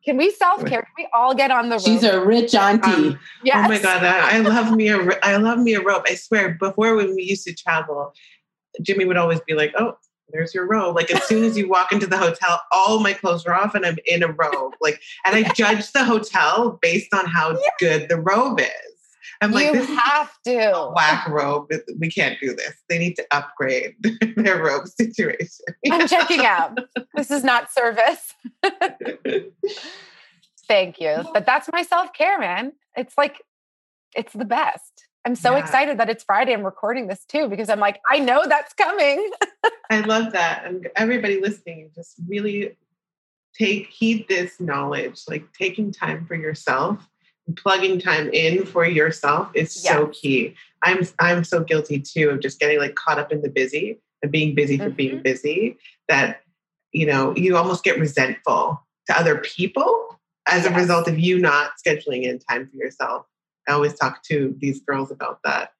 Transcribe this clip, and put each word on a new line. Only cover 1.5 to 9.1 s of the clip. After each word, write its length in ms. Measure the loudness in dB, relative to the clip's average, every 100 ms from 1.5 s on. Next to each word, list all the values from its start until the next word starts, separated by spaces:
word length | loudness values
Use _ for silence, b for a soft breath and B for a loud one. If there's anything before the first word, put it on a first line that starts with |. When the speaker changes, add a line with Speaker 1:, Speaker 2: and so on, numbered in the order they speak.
Speaker 1:
on 180 | 2 0
the 100 | 0
Speaker 2:
She's 240 | 4 4
Speaker 1:
robe? 100 | 4
Speaker 2:
a 100 | 4
rich 300 | 4 4 4
auntie. 360 | 4 6 4 4
Speaker 3:
Um, 280 | 4 2 -2 B B
Speaker 1:
Yes. 220 | 0 4
Speaker 3:
oh 40 | 4
my 100 | 4
God, 260 | 2 2
I, 320 | 2 4 4 4
I 20 |
love 320 | 4 4 4 4
me 120 | 4
a 120 | 2
ro-, 160 | 2 2
I 140 | 2 4
love 220 | 2 2
me 160 | 2
a 60 | 2
robe. 240 | 2 0 0
I 60 |
swear, 360 | -4 -2 0 0
before 440 | -2 -4 0 2
when 200 | 2 0 -2
we 60 |
used 200 | -4 -6 -6
to 60 |
travel, 600 | -8 -2 -2 -2 -8 -8 b b b _ _ _ -8
Jimmy 220 | -2 0
would 120 | 2